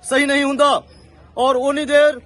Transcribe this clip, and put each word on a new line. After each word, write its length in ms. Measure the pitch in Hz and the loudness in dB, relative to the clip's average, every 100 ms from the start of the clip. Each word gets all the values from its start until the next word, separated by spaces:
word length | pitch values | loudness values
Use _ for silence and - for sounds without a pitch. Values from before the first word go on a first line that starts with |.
ਸਹੀ 220 | - 262 285 | -2 -2 0
ਨਹੀਂ 180 | 277 | 0
ਹੁੰਦਾ 400 | 277 277 285 202 - - - - - - | -2 0 0 0 -6 -20 -20 -20 -16 -4
ਔਰ 180 | 254 254 | -2 0
ਉਨੀ 300 | 277 285 294 | -2 -4 0
ਦੇਰ 340 | 294 247 254 | 2 2 0